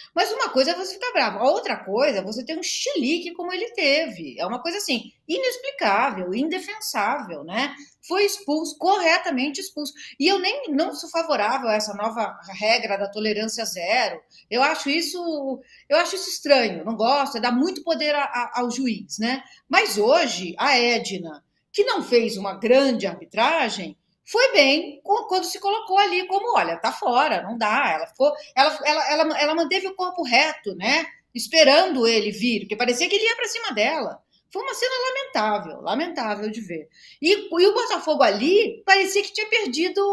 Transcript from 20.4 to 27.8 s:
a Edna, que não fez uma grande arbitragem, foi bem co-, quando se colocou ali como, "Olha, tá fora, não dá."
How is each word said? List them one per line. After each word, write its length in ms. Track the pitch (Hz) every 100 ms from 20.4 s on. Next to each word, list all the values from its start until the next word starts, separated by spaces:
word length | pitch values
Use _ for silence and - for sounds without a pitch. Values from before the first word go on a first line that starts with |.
| 180 -
a 180 | 269 254
Edna, 680 | 240 233 - 190 165 147 _ _ _
que 120 | -
não 180 | 494 403
fez 340 | - 240 220 190
uma 180 | 196
grande 520 | 190 220 254 277 226 190
arbitragem, 880 | 175 - 208 247 320 233 - 160 - _ _ -
foi 240 | 440 523
bem 480 | 403 269 302 330 -
co-, 220 | - 427 -
quando 160 | 370
se 160 | 339 -
colocou 360 | 392 440 440 381
ali 280 | 403 359 370
como, 300 | 381 381 -
"Olha, 200 | 170 -
tá 140 | 226
fora, 500 | - 392 247 294 190
não 140 | 175 233
dá." 360 | 214 240